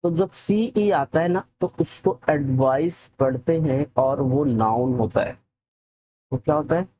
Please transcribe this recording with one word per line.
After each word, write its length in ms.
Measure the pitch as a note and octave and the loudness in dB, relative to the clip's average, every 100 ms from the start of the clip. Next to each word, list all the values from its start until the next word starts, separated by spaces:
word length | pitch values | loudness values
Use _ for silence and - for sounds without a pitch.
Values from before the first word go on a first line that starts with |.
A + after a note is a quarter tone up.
तो 80 | F3 | -2
जब 200 | E3+ F#3+ | -2 -2
सीई 600 | - - G#3 A3+ G#3+ G#3 | -2 -2 0 0 0 2
आता 300 | E3+ - D#3+ | 0 0 0
है 80 | E3+ | 0
ना, 160 | F3+ - _ | -2 -4 _
तो 120 | F3+ - | -6 -2
उसको 400 | E3 - - - - | -4 0 -2 -2 -2
advice 800 | D3+ C3+ C3 C3 C3+ E3 - - | 0 0 2 2 2 0 -2 -6
पढ़ते 520 | _ C3+ C3 C#3+ E3 | _ -2 0 -2 0
हैं 320 | D#3 C3 D3 - | 0 0 0 0
और 240 | C3 C#3 | 0 0
वो 240 | C3+ C3+ | 0 0
noun 500 | D3 A2+ A2 A2+ B2+ | 2 2 0 0 0
होता 260 | B2 A2 - | 0 0 0
है। 220 | - - _ _ _ _ _ _ _ _ _ | -2 -8 _ _ _ _ _ _ _ _ _
वो 60 | C3 | -6
क्या 160 | - | -2
होता 220 | D3+ C#3 E3 | -2 0 -2
है? 120 | F#3+ _ | -2 _